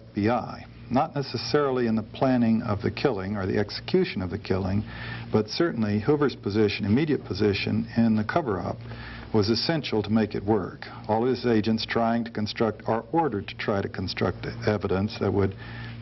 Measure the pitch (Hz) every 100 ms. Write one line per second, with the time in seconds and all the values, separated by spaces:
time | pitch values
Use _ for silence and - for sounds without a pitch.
0 | - 104 104 120 - - - - - 123
1 | 160 143 135 120 - 147 143 127 117 110
2 | 104 - 135 127 113 110 117 101 110 -
3 | 147 101 95 104 95 160 202 - - 185
4 | 180 - 92 92 - 92 95 101 107 -
5 | - - - 107 104 - 170 - - 101
6 | - 147 135 - - 104 107 - 101 117
7 | 160 135 - 92 107 98 107 104 117 117
8 | 117 107 107 170 135 92 98 - - -
9 | - - - 110 101 110 - 165 - 107
10 | 101 113 104 110 104 107 90 - - -
11 | - 110 123 120 123 110 110 110 - 117
12 | 113 117 113 - 107 - 113 107 - 113
13 | - 165 151 104 98 - - 98 98 -
14 | 92 - 104 - - - - 104 98 95
15 | 107 - 101 123 120 - - - - -